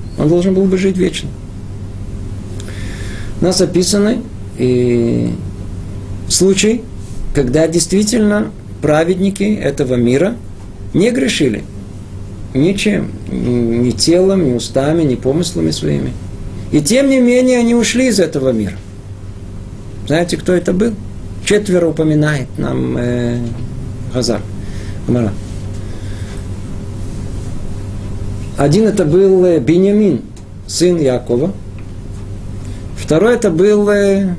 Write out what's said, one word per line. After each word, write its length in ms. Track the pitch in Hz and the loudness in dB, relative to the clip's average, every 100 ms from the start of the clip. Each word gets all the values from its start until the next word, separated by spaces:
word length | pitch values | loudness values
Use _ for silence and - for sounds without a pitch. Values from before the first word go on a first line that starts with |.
| - - | -8 0
Он 120 | 147 | 2
должен 240 | 175 185 | 4 4
был 100 | 185 | 4
бы 140 | 196 185 | 4 2
жить 180 | 190 185 | 2 2
вечно. 320 | 180 - - - - - - - - - - - - - - - - - - - - - - - | 0 -2 -8 -10 -12 -12 -10 -10 -10 -10 -8 -8 -8 -8 -8 -8 -8 -8 -8 -6 -8 -6 -6 0
У 20 | |
нас 160 | 175 180 | 2 4
описаны 640 | 185 170 180 202 208 254 - - - - | 4 2 2 2 2 0 -4 -10 -10 -2
и 720 | 127 123 123 120 117 120 117 120 - - - - - - - - - | 2 2 4 2 2 2 0 -4 -6 -8 -8 -8 -8 -10 -8 -8 -2
случаи, 540 | - 185 190 208 233 - - - - - - | 4 4 4 4 2 -4 -10 -8 -6 -2 0
когда 320 | 127 147 165 | 2 4 4
действительно 840 | 170 - 190 214 233 208 208 214 - - - | 2 2 2 2 2 4 2 0 -6 -14 -2
праведники 600 | 147 151 165 185 196 196 | 2 4 2 2 0 0
этого 520 | 202 214 143 139 131 123 | 0 0 0 0 0 2
мира 400 | 120 131 185 240 - - - - 101 | 4 4 2 -2 -10 -14 -14 -12 -4
не 180 | - 214 | 2 2
грешили 520 | 247 254 - 139 104 - - - - - - - - - | 2 0 0 0 0 -6 -12 -12 -14 -12 -12 -12 -10 -6
ничем, 580 | 131 156 196 214 190 - - - | 0 2 2 0 0 -2 -8 -6
ни 600 | 123 120 120 117 117 123 | -4 0 0 2 2 0
телом, 540 | - - 170 190 196 151 | 2 4 4 4 4 2
ни 80 | |
устами, 500 | 120 107 135 139 165 | 0 -2 0 2 2
ни 120 | 151 120 | 2 2
помыслами 560 | 127 147 170 170 160 | 0 0 0 0 -2
своими. 420 | 151 156 143 131 - - - - - - | 0 0 0 -2 -6 -10 -10 -10 -10 0
И 80 | 151 | 2
тем 260 | 151 240 277 | 4 4 6
не 140 | 269 | 6
менее 380 | 240 247 254 247 | 6 6 4 4
они 160 | 233 240 | 4 4
ушли 320 | 220 233 262 | 2 2 2
из 120 | 190 | 4
этого 300 | 160 151 131 | 2 2 0
мира. 240 | 113 104 - - - - - - - - - - - - - - | 0 -2 -6 -12 -14 -14 -14 -12 -12 -12 -12 -12 -12 -12 -10 -2
Знаете, 300 | 151 170 156 | 0 0 -2
кто 160 | - | 0
это 200 | 180 175 | 0 2
был? 220 | 185 226 208 - - - - - | 0 0 -2 -8 -12 -12 -4 2
Четверо 420 | 202 208 180 170 | 2 2 2 2
упоминает 600 | 156 156 151 151 147 123 104 | 2 2 4 2 0 -4 -4
нам, 400 | 139 127 127 127 | -4 -2 -2 -2
э, 400 | 123 123 120 120 120 117 - - - - - | 0 0 0 -2 -4 -4 -6 -6 -8 -8 -4
Газар. 300 | 127 120 107 - - - - - - - | -2 0 -2 -4 -8 -8 -8 -8 -6 0
Гмара. 240 | 123 110 - - - - - - - - - - - - - - - - - - - - - - - - - - - - - - - - - | 0 0 -2 -6 -8 -8 -8 -8 -8 -8 -8 -8 -8 -8 -8 -8 -8 -8 -8 -8 -6 -6 -6 -6 -6 -4 -6 -6 -8 -6 -6 -6 -6 -4 0
Один 300 | 143 175 220 | 4 4 4
это 180 | 185 160 | 4 4
был, 400 | 175 196 190 180 | 6 6 6 6
э, 140 | 160 | 4
Биньямин, 640 | 117 175 196 208 208 131 - - - - - | 4 4 6 4 4 2 -4 -14 -14 -14 -8
сын 340 | - 175 175 | 2 2 4
Якова. 520 | 135 123 - 120 165 196 - - - - - - - - - - - - - - | 2 0 0 0 0 -4 -10 -12 -10 -12 -10 -10 -10 -10 -10 -8 -8 -10 -8 -6
Второй 380 | - 156 214 247 | 0 4 4 4
это 160 | 208 | 2
был, 360 | 160 202 208 208 | 4 4 4 4
э, 440 | 208 202 196 190 | 4 4 2 0